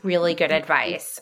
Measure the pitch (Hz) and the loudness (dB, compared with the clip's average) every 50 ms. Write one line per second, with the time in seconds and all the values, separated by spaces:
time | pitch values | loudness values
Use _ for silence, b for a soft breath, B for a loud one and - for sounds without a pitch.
0 | - 190 175 175 170 170 165 170 175 151 156 160 156 - 156 139 117 - 87 - | -2 0 0 2 2 2 2 2 0 2 2 0 0 2 0 0 0 0 -4 -6
1 | - - - - | -8 -12 -14 -8